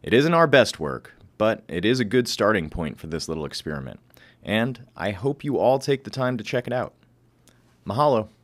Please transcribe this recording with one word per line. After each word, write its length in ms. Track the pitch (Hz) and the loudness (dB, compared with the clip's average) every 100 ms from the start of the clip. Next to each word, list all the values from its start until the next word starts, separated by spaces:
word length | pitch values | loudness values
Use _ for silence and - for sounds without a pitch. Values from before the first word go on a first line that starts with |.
It 120 | - | 4
isn't 200 | 113 151 | 4 4
our 140 | 170 165 | 4 6
best 320 | 135 110 - | 6 6 0
work, 340 | 76 64 - - - _ | -6 -6 -12 -20 -20 _
but 260 | 107 107 - | 0 0 -6
it 160 | 82 | -2
is 160 | 101 131 | 0 0
a 60 | 107 | 2
good 240 | 127 120 | 0 0
starting 400 | - 104 107 80 | 0 2 2 -2
point 280 | 87 80 - | -6 -8 -8
for 100 | 82 | -8
this 200 | 78 - | -8 -6
little 180 | 80 71 | -6 -6
experiment, 540 | - 82 73 65 - _ - - _ | -8 -8 -8 -10 -16 _ -20 -20 _
and 440 | - 107 117 123 - - | -4 -2 -2 -6 -16 -8
I 160 | 95 | -6
hope 320 | 98 139 147 | -4 -4 -4
you 140 | 143 113 | -4 0
all 220 | 107 135 | 2 2
take 240 | 135 135 | 0 -4
the 60 | 120 | -4
time 280 | 131 127 123 | -4 -4 -4
to 60 | |
check 240 | 104 127 120 | -4 -6 -4
it 60 | |
out. 200 | 123 110 _ _ _ _ _ _ _ _ _ - | -6 -6 _ _ _ _ _ _ _ _ _ -6
Mahalo. 440 | 107 147 120 107 _ | 0 2 2 0 _